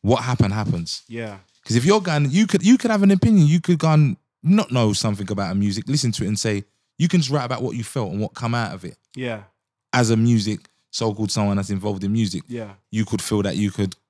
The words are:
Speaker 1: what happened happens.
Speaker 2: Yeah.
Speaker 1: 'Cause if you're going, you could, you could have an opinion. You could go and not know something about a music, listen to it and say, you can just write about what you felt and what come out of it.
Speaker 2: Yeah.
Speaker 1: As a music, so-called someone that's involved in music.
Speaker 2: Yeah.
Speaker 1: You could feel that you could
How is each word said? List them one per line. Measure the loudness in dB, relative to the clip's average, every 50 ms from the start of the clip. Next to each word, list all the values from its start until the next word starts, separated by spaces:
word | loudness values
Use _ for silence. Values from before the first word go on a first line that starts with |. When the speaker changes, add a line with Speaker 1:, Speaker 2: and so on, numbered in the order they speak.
Speaker 1:
what | 2 2 2 2
happened | 2 -4 0 0 0 0
happens. | 0 -2 -2 -4 -4 -4 -4 -8 -10 -12 _ _
Speaker 2:
Yeah. | -12 -12 -10 -12 -12 -16 _ _ _ _ _
Speaker 1:
'Cause | 0 0
if | 2 4
you're | 4 2 2
going, | 2 0 0 0 0 2
you | 2 2 2
could, | 2 0 2
you | 6 6 6
could | 6 4 0
have | 0 4
an | 4 4
opinion. | 4 4 4 4 6 6 6
You | 6 4 2
could | 2 0 0 2
go | 2 4
and | 4 6 4 4 0 _ _ _ _ _
not | 0 2 2 2 2 0
know | 0 2 2 2
something | 0 0 -2 -2 -2 -4 -6 -6
about | -4 -4 -4 -2
a | 0
music, | 0 0 0 -2 -4 -4 -2
listen | -2 -2 0 -2
to | -2 -2 -4
it | -4
and | -4 -2
say, | -2 -2 -2 -2 -6 _ _ _ _ _ _ -2
you | 0 2
can | 2 2
just | 0 0
write | -2 -2 -2
about | -4 -6 -4
what | -4 -6 -6
you | -6 -8
felt | -6 -6 -6 -6 -4
and | -4 -6
what | -6 -6 _
come | -8 -6 -4 -2
out | -2 -4 -6 -8
of | -10 -14
it. | -16 -16 _ _ _ -12
Speaker 2:
Yeah. | -10 -8 -8 -8 -10 -12 _ _ _ _ _ _ _ _ _
Speaker 1:
As | 0 2 4 4
a | 4
music, | 4 4 4 4 2 2 -2 -6 -8 _ _ _ _ _ _
so-called | -8 -4 -4 -4 -2 -2 -4 -4
someone | -2 -2 0 0 0
that's | -2 -2 -4
involved | -6 -4 -4 -6 -6 -4 -4
in | -2
music. | 0 0 0 -2 -2 -8 -10
Speaker 2:
Yeah. | -10 -12 -12 -12 -12 -16 _ _ _
Speaker 1:
You | -4 -4 -2
could | -2 -4 -6
feel | -4 -2 -2 0
that | 0 -2 -2
you | -2 -2 -2
could | -2 -4 -4 -4 -6 _ _